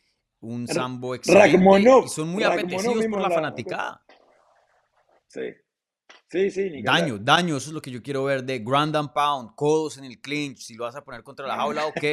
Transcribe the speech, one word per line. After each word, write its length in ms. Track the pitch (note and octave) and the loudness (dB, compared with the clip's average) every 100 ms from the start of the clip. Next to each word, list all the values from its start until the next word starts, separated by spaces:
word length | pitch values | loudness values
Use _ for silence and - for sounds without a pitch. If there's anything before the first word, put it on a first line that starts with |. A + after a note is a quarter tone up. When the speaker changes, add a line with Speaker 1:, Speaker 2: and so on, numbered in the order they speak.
| _ _ _ _ | _ _ _ _
Speaker 1:
un 260 | A2+ A#2+ A#2+ | -12 -10 -4
Speaker 2:
Ra-, 80 | |
Speaker 1:
sambo 400 | - B2+ B2+ B2+ | -4 -4 -6 -8
excelente, 380 | B2+ - G3 F#3+ | -6 6 8 8
Speaker 2:
Rakhmonov, 540 | F3+ F#3 G3 A3+ C4 C#3+ | 8 8 8 8 6 4
Speaker 1:
y 20 | |
son 200 | - D#3+ | -6 -4
muy 140 | F#3 | -2
Speaker 2:
Rakhmonov 240 | G#3+ F3 F3+ | 0 0 -2
Speaker 1:
apetecidos 300 | F#3 A3+ A3+ | -4 -2 0
Speaker 2:
mismo 160 | A3 G#3 | 0 -2
Speaker 1:
por 20 | |
la 60 | F#3+ | 0
Speaker 2:
en 40 | |
la 60 | E3 | 0
Speaker 1:
fanaticada. 680 | D3+ B2 - F3 - - _ _ _ _ _ _ _ _ _ _ _ _ _ | -2 -6 -8 -8 -8 -10 _ _ _ _ _ _ _ _ _ _ _ _ _
Speaker 2:
Sí. 140 | C3+ B2+ - _ _ _ _ _ - _ | -12 -12 -12 _ _ _ _ _ -20 _
Sí, 220 | E3+ G3 | -2 -2
sí, 200 | F#3 G3 | -2 -6
ni 60 | C3+ | -4
que 40 | |
Speaker 1:
Daño, 320 | A#2 D#3 D#3+ | 0 2 0
Speaker 2:
hablar. 100 | G#2 | -4
Speaker 1:
daño, 320 | A#2+ E3 F3+ C#3 | 2 2 2 -4
eso 100 | C#3+ | -6
es 40 | |
lo 80 | D#3 | -12
que 80 | C#3 | -12
yo 120 | B2 | -12
quiero 220 | C#3 C3+ | -8 -4
ver, 180 | C#3 C3+ | -2 -2
de 160 | B2+ B2+ | -4 -6
ground 360 | G#2+ C#3 D#3 D3+ | 0 0 2 -2
and 160 | D3 | -2
pound, 380 | D3 D3 C#3 A2 | 0 0 -2 -8
codos 440 | - D3 D#3 D#3 C3+ | -2 0 2 -2 -10
en 60 | |
el 140 | C3+ A2 | -18 -16
clinch, 380 | - D3 C#3+ A2+ | -8 -6 -6 -10
si 160 | - | -18
lo 100 | A2+ | -10
vas 120 | A#2 C#3 | -10 -10
a 80 | |
poner 180 | C3+ A#2 | -16 -18
contra 240 | C#3 C3 C3+ | -18 -12 -8
la 100 | A2 | -4
jaula, 300 | C#3 D3+ D3+ | -2 -2 -4
ok, 160 | - D3 | -2 -2